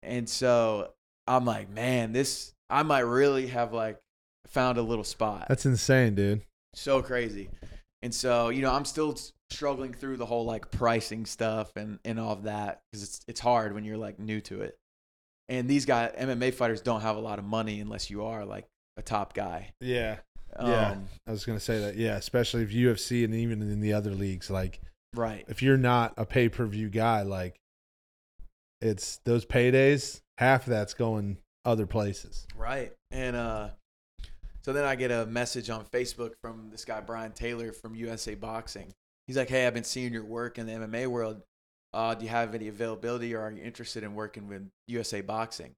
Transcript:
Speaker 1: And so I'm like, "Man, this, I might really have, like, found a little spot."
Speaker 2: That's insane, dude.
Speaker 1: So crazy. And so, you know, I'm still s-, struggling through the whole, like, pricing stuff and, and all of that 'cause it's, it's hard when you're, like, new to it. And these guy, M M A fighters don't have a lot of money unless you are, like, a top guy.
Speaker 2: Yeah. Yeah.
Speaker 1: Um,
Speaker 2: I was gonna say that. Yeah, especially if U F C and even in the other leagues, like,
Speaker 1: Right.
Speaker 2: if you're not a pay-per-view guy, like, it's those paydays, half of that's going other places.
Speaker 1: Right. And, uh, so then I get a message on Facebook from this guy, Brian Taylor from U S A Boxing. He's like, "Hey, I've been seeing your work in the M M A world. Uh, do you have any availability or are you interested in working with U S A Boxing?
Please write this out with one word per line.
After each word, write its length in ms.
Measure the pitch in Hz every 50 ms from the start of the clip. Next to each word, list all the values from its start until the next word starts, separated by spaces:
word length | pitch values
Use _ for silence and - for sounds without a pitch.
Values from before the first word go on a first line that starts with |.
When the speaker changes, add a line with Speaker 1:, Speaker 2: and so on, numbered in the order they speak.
Speaker 1:
And 260 | - - 123 123 117 113
so 640 | - - 131 127 120 120 113 113 110 104 98 - - _ _ _ _ _ _
I'm 180 | - 127 127 123
like, 240 | 120 110 104 101 98
"Man, 440 | 101 110 117 127 127 123 117 110
this, 400 | 110 127 139 135 - - - - _ _ _ _
I 140 | - 139 151
might 160 | 156 147 135
really 480 | 123 117 120 127 139 143 135 131 131 120
have, 240 | 123 120 120 113
like, 260 | 113 117 110 110 107 - _ _ _ _ _ _ _ _ _
found 320 | - - 139 127 127 123 117
a 40 |
little 200 | 117 113 117 110
spot." 440 | 104 - - - 113 107 104 92 - -
Speaker 2:
That's 180 | 135 - -
insane, 480 | 135 127 104 - - 135 131 127 113 104
dude. 280 | 98 101 101 104 107 - - _ _ _ _ -
Speaker 1:
So 280 | - - 139 139 135
crazy. 460 | 127 - 131 123 120 110 104 101 98 - - - - - - - - _ _ _
And 120 | - 120 113
so, 360 | - - 127 120 120 117 117
you 120 | 123 135
know, 100 | 135 131
I'm 120 | 123 139 143
still 280 | - - 156 156 151
s-, 200 | 147 147 - - _ _ _ _
struggling 420 | - - 147 143 139 127 135 127
through 260 | 120 - - 135 131 120
the 80 | 120
whole, 180 | 107 120 117 117
like, 260 | 113 113 110 - -
pricing 560 | - - 123 117 117 113 110 - 107 113 110
stuff 460 | - - - 113 110 110 110 107 - _
and, 220 | 104 104 107 104 - _
and 160 | 113 113 113
all 140 | 113 110 107
of 100 | 98 101
that 380 | 107 104 107 104 101 - - _ _
'cause 100 | - 107
it's, 180 | 101 95 - - -
it's 140 | - 113 -
hard 340 | - 120 123 117 110 107 101
when 100 | 107 107
you're, 120 | 107 107
like, 240 | 110 110 104 101 -
new 200 | 104 107 110 107
to 180 | 104 - - 98
it. 180 | 104 - - _ _ _ _ _ _ _ _ _ _ _ _ _ _ -
And 200 | 127 127 123 127
these 180 | 139 143 127
guy, 200 | 143 131 120 117 117 -
M 160 | - 127 135
M 120 | 127 117
A 100 | 123 131
fighters 300 | 127 - 123 117 113 104
don't 180 | - 123 117 110
have 160 | 107 110 107
a 40 | 107
lot 200 | 113 110 104 104
of 40 | 101
money 360 | 101 110 113 110 107 107 104
unless 280 | 104 104 107 104 - -
you 160 | 101 101 107
are, 180 | 113 113 107 104
like, 240 | 98 101 101 101 _ _ _ _ _ _
a 60 | -
top 320 | - - 113 104 98 - -
guy. 380 | - 101 92 85 82 98 - - _
Speaker 2:
Yeah. 380 | 123 123 123 123 113 110 107 98 - _ _ - - - - -
Yeah. 300 | 123 120 120 113 110 104
Speaker 1:
Um, 160 | 98 98 98 92 - - _
Speaker 2:
I 60 | -
was 120 | 110 104 -
gonna 140 | - 113 104
say 220 | - - 113 107
that. 160 | 104 104 98
Yeah, 200 | 107 113 110 107
especially 460 | 98 - - - 123 120 - - 120
if 100 | 113 104
U 200 | 104 117 123 123
F 60 | 117 98
C 260 | - - 123 120 117
and 100 | 110 110
even 260 | 113 117 117 113 107
in 200 | 107 104 104 104
the 140 | 104 107 107
other 180 | 107 101 104
leagues, 380 | 98 95 101 98 95 90 - -
like, 300 | 98 95 92 90 - - - - _ _ _ _ -
Speaker 1:
Right. 300 | 120 117 110 110 92 - -
Speaker 2:
if 140 | 110 -
you're 140 | 127 135 135
not 380 | 135 127 123 123 123 117 113 -
a 80 | - 110
pay-per-view 680 | - - 131 120 117 - - 120 107 101 107 110 107
guy, 320 | 98 110 110 117 117 107
like, 360 | 101 98 98 95 92 90 90 _ _ _ _ _ _ _ _ _ _ _ _ _ _ _ _ _ - - _ _ _ _ _ _
it's 380 | - 113 104 95 - - - - _
those 220 | 120 117 120 -
paydays, 720 | - - 127 120 123 127 131 135 139 147 139 - - - - _ _ _
half 280 | - 127 127 135 127 -
of 40 | 123
that's 240 | 120 107 104 101
going 460 | - - 120 113 110 107 101 101 98 87 - _ _ _ _
other 220 | 123 117 110 107
places. 600 | 90 - 113 104 101 98 - - - - - - - -
Speaker 1:
Right. 380 | - 110 117 131 139 120 - - _ _ _
And, 240 | - 131 127 127 120
uh, 360 | 120 120 117 113 107 104 104 - - _ _ _ _ _ _ _ _ - - - - - - - -
so 120 | - - 135
then 100 | 143 147
I 120 | 139 135
get 140 | 123 127 123
a 140 | 120 117 113
message 440 | 110 113 120 123 120 - 127 110 113
on 160 | 113 110 104
Facebook 480 | - - 123 123 120 - - 120 113 - _
from 260 | - 117 113 113 110 110
this 140 | 107 110 -
guy, 160 | - 113 107
Brian 320 | 104 - 117 113 113 110
Taylor 400 | 104 - 120 117 120 117 117 113
from 220 | 110 - - 113 110
U 160 | 113 117 113
S 180 | 113 110 - 117
A 60 | 104
Boxing. 580 | 98 107 113 110 113 113 - - 101 95 - - _ _ _ _ _ _
He's 100 | - 127
like, 120 | 135 131 127
"Hey, 180 | 131 131 127
I've 80 | 123 117
been 80 | 120
seeing 300 | 113 - - 131 127 123
your 120 | 117 113 107
work 340 | 107 113 120 120 123 120 120
in 80 | 113
the 60 | 113
M 100 | 110 113
M 120 | 113 110 110
A 120 | 117 127
world. 360 | 127 120 120 113 110 110 101 - _ _ _ _ _ _ _ _ _ -
Uh, 200 | 107 113 113 113
do 100 | 101 113
you 60 | 110
have 240 | 117 117 117 110 107
any 140 | 113 107 107
availability 640 | 104 101 117 113 110 98 107 117 120 120 117 120 117
or 60 | 110
are 100 | 110 107
you 120 | 107 95
interested 420 | 80 120 113 - 117 - - 113 107
in 100 | 104 104
working 320 | 104 107 104 - 110 101
with 220 | 101 101 98 98 95 _ _ _ -
U 120 | 117 117
S 140 | 110 - -
A 80 | 101
Boxing? 520 | 95 98 104 110 113 110 - - 78 64 -